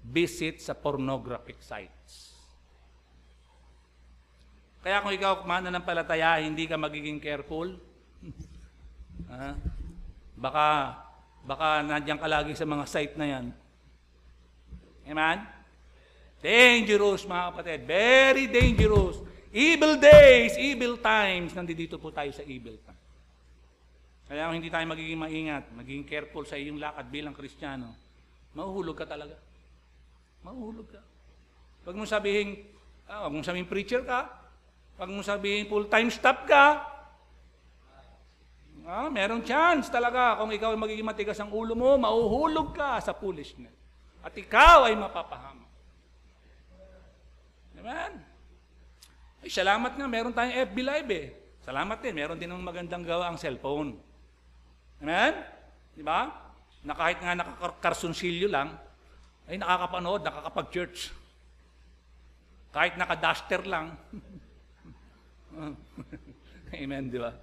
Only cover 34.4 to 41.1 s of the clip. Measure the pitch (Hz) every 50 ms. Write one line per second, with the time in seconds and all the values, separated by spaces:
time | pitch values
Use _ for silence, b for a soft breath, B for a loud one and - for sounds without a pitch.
34.4 | - - - _ _ _ _ _ _ _ - - 185 180 196 202 196 - 202 202
35.4 | 196 202 202 208 208 208 214 208 208 208 - 220 233 240 226 - - 254 254 -
36.4 | - - 302 285 277 294 302 294 - - - - - - - _ _ _ - -
37.4 | - - _ _ _ - _ _ _ - - - - - - _ - _ _ _
38.4 | _ _ _ _ - - 156 151 156 165 175 208 254 311 285 214 196 208 226 233
39.4 | 226 - 240 294 320 349 349 302 240 - - 240 240 240 240 254 247 240 220 196
40.4 | 214 220 220 208 220 226 220 220 220 214 214 220 220 220